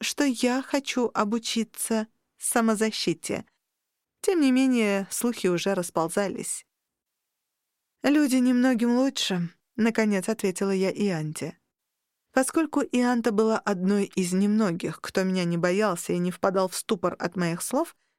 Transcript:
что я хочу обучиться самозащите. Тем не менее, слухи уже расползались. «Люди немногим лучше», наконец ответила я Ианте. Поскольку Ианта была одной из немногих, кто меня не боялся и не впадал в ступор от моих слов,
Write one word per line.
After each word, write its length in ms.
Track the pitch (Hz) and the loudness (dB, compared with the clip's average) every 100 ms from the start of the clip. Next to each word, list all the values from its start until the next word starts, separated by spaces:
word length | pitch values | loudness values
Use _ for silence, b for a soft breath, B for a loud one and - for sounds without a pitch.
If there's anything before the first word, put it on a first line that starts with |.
что 220 | 214 - | -8 0
я 380 | 285 240 247 254 | 0 2 0 0
хочу 500 | 269 277 277 - 233 | -2 -4 -2 -2 -2
обучиться 920 | - 208 233 226 226 220 - - 226 220 _ _ _ | 0 0 -2 -2 -4 -4 -6 -4 -2 -4 _ _ _
самозащите. 1080 | - 247 226 214 220 - - 160 - 208 - _ _ _ _ _ _ _ | -2 2 2 2 0 0 -2 -4 -4 -6 -8 _ _ _ _ _ _ _
Тем 200 | - 359 | 0 2
не 100 | 277 | 4
менее, 560 | 254 262 247 214 196 196 | 4 4 2 2 0 -2
слухи 380 | - 240 233 185 | -4 -4 0 0
уже 260 | 175 196 | 0 0
расползались. 920 | 190 175 - 165 208 196 - - - - _ _ _ _ _ _ _ _ _ _ _ _ _ | -2 -2 -2 -2 -2 -4 -6 -8 -10 -12 _ _ _ _ _ _ _ _ _ _ _ _ _
«Люди 320 | - 294 285 254 | 2 2 4 4
немногим 600 | 247 247 254 240 240 240 | 4 4 4 2 2 2
лучше», 520 | 269 269 - 180 175 - _ - | 2 0 -2 -2 -4 -8 _ -2
наконец 520 | 226 226 220 196 185 | 0 2 2 0 -2
ответила 440 | 220 196 180 196 | -2 -2 -2 -2
я 200 | 190 190 | 0 0
Ианте. 640 | - 202 165 156 156 147 - _ _ _ _ _ _ _ | 0 -2 0 -4 -6 -10 -10 _ _ _ _ _ _ _
Поскольку 480 | - 262 - 311 285 | 0 0 0 0 -2
Ианта 500 | 269 247 247 247 233 | 0 0 2 2 0
была 280 | 202 220 220 | 2 2 0
одной 460 | - 196 185 202 196 | -2 -2 0 0 0
из 280 | - 180 | -2 0
немногих, 680 | 185 208 214 214 170 - - | 2 2 2 2 -2 -6 -8
кто 220 | - - | -4 -2
меня 200 | 185 185 | 0 0
не 140 | 175 170 | 0 0
боялся 560 | 180 185 214 175 - | 2 2 0 -2 -2
и 40 | 175 | -2
не 140 | 175 | -2
впадал 380 | 175 196 190 185 | 0 0 0 -2
в 60 | - | -4
ступор 400 | - 214 180 - | -4 -2 -2 -2
от 160 | 196 190 | -6 -2
моих 260 | 175 170 | -2 -2
слов, 340 | - 262 330 - _ | -4 -2 -2 -8 _